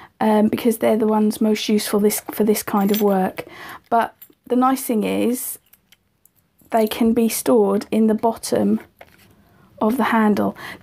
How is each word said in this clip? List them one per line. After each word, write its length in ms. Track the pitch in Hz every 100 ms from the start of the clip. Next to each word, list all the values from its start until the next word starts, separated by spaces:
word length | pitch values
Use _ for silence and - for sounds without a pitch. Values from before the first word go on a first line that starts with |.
| - _
um, 280 | 220 214 214
because 280 | 226 240 226
they're 200 | 233 220
the 100 | 214
ones 340 | 214 214 -
most 260 | 214 208 -
useful 320 | 208 - 208
this, 220 | 208 - -
for 120 | -
this 180 | 214 208
kind 300 | - 214 196
of 100 | 208
work. 460 | 208 190 190 - - - - - _
But 260 | 233 - - - _ -
the 100 | 247
nice 280 | 262 262
thing 200 | - 220
is 540 | 190 190 214 247 - - _ _ _ _ _ _ _ _ _ _ _
they 160 | 226 220
can 260 | - 226
be 160 | 226 226
stored 560 | - - 247 202 202 -
in 180 | 214 220
the 80 | 220
bottom 680 | 226 226 - 226 202 220 - _ - _ - _ _ _ _ -
of 160 | 220 247
the 100 | 226
handle. 520 | 226 214 196 101 - - -